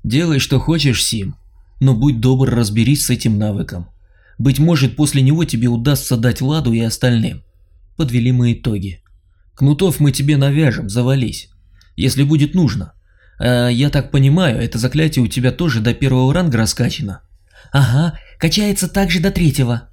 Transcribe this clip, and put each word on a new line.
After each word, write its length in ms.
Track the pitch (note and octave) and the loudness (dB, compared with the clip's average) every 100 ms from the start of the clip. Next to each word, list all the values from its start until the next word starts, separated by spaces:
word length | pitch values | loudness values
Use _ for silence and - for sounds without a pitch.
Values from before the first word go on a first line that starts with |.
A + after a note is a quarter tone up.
«Делай, 380 | - B2+ E3+ C#3+ | -2 -2 0 0
что 180 | - C3 | 0 0
хочешь, 460 | - E3 C#3+ G#2+ | 0 0 0 0
Сим, 320 | - A2 F#2+ - - - _ - | -2 -4 -6 -12 -20 -20 _ 0
но 140 | C3+ | 2
будь 260 | A2 C#3+ A#2 | 4 2 2
добр, 300 | B2 C3 C3 | 2 2 2
разберись 560 | A#2 A2 G#2+ A#2 C#3+ - | 0 0 0 2 0 0
с 40 | |
этим 280 | A#2+ A#2+ G#2 | -2 0 0
навыком. 500 | G#2+ G2+ - F2+ F2 _ _ _ _ - | -2 -4 -6 -10 -14 _ _ _ _ -2
Быть 200 | C3 C3+ | -2 2
может, 380 | D#3+ E3 C3 G#2 | 2 4 0 0
после 260 | C#3 C#3+ | 0 2
него 220 | C3 D#3 | 2 2
тебе 240 | E3+ A#2 B2 | 0 0 0
удастся 480 | A#2+ B2 C#3 - A#2+ | 0 0 -2 0 0
дать 240 | A#2+ - | 0 0
ладу 320 | C3 D#3 B2+ | -2 -2 0
и 80 | A2+ | 0
остальным», 640 | A2+ - B2 A#2 A2 - - _ _ _ - - | -2 0 0 0 -2 -6 -18 _ _ _ -20 -6
подвели 360 | A2 B2 A#2+ | -2 0 0
мы 220 | B2 A#2+ | 2 0
итоги. 480 | A#2 - G#2 G2 F2 _ _ _ _ _ | 0 -4 -4 -6 -12 _ _ _ _ _
«Кнутов 460 | - C3+ D3 F#3+ C#3+ | 0 2 2 0 2
мы 100 | D3 | 0
тебе 260 | C3 C#3+ D3 | 0 0 2
навяжем, 520 | C#3 C#3+ D3+ A2 G#2+ | 2 2 0 0 -4
завались, 600 | A2 B2 C3+ A#2 - - _ _ - - | -2 0 0 -2 -8 -16 _ _ -20 -18
если 300 | - C3 C3 | -4 -2 0
будет 300 | C#3+ D3+ D3 | 2 2 2
нужно. 400 | F#3 D3 G2 E2 _ _ _ - - | 2 0 -2 -10 _ _ _ -20 -4
А, 300 | A#2+ B2 B2 | 0 0 0
я 200 | A#2+ C#3+ | 0 0
так 220 | C#3+ C3 | 0 0
понимаю, 480 | C#3+ C3+ E3 F3 G#2+ | 2 4 4 2 0
это 200 | A2+ A2+ | -4 -4
заклятие 460 | B2+ D3 D#3+ D3+ | -2 0 0 0
у 40 | A2 | -2
тебя 240 | - B2 | 0 -2
тоже 280 | B2+ F3 A#2 | 0 -2 0
до 140 | A2 | -2
первого 400 | - C3+ B2+ B2+ | 0 0 2 2
ранга 240 | E3 F3 A#2 | 0 0 0
раскачано?» 640 | G#2+ - A#2 - G2+ F#2 _ _ _ - - | -2 -2 -4 -4 -10 -10 _ _ _ -20 -4
«Ага, 480 | C#3 A#2 C3 E3 - - - | 0 2 2 0 -4 -20 -6
качается 500 | - - G#3 G3+ E3+ | -2 0 -2 -2 -2
также 320 | G3+ G3 F3 | -2 0 0
до 100 | F#3+ | 0
третьего». 600 | G3 E3 C#3 A#2+ A#2+ - | 2 0 2 -2 -2 -8